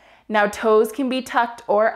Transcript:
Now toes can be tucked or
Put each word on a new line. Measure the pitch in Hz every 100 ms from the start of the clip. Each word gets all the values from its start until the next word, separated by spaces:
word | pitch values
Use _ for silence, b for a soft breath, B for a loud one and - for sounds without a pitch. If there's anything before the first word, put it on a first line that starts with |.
| b b b
Now | 214 208
toes | - 220 214 220
can | - 254
be | 262
tucked | 247 269 233 - -
or | 208 220